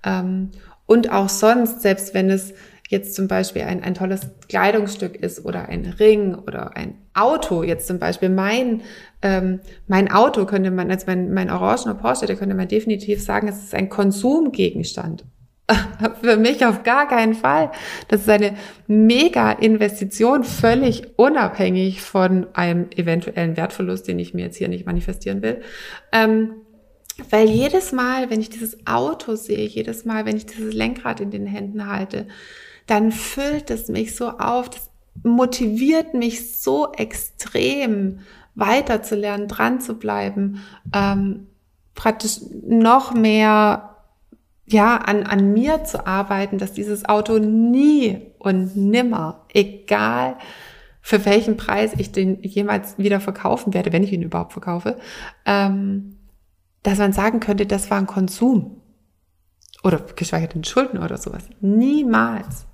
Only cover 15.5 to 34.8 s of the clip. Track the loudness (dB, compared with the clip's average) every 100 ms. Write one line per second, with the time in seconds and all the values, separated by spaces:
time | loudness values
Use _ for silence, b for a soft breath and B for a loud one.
15.5 | _ 0 0 0 -4 -4 0 2 4 4
16.5 | 4 2 2 2 2 4 2 2 2 2
17.5 | 2 2 B B B 0 0 4 4 4
18.5 | -2 B B 2 6 8 6 4 4 0
19.5 | 4 4 4 2 -2 -8 2 4 4 0
20.5 | 2 2 4 2 0 -4 4 4 4 0
21.5 | 0 0 2 0 -2 -2 2 4 2 0
22.5 | -2 0 0 -2 -4 0 -2 -2 -4 -2
23.5 | -2 -4 -4 -6 -6 -6 -6 -6 -6 -8
24.5 | -6 -6 -6 -4 -4 -4 -6 -6 -4 -4
25.5 | -6 B B B B _ 2 4 4 0
26.5 | -6 -20 _ _ _ -20 -20 0 4 6
27.5 | 6 2 0 0 -2 -2 -2 -2 -2 -4
28.5 | -8 -10 -10 -4 -2 -2 -4 -6 -8 -4
29.5 | -4 -4 -6 -8 -8 -6 -4 -4 -6 -6
30.5 | -10 -8 -4 -4 -4 -8 -6 -6 -6 -8
31.5 | -8 -8 -8 -8 -6 -6 -8 -10 B B
32.5 | B B B -2 0 2 -2 -8 -6 -4
33.5 | -4 -6 -8 -6 -6 -6 -6 -8 -4 -2
34.5 | -2 -4 -14